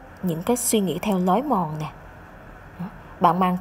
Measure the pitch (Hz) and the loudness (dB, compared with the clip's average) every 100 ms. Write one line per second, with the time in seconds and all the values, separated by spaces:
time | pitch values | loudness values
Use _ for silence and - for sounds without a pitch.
0 | - - 185 160 180 247 - 220 190 156 | -6 -4 -2 0 0 0 2 2 2 0
1 | 214 190 180 185 294 220 160 156 151 - | 0 2 4 4 4 2 0 -4 -6 -8
2 | - - - - - - - - 180 - | -16 -18 -18 -18 -18 -18 -18 -10 -10 -10
3 | - - 175 175 185 180 | -18 2 2 4 2 2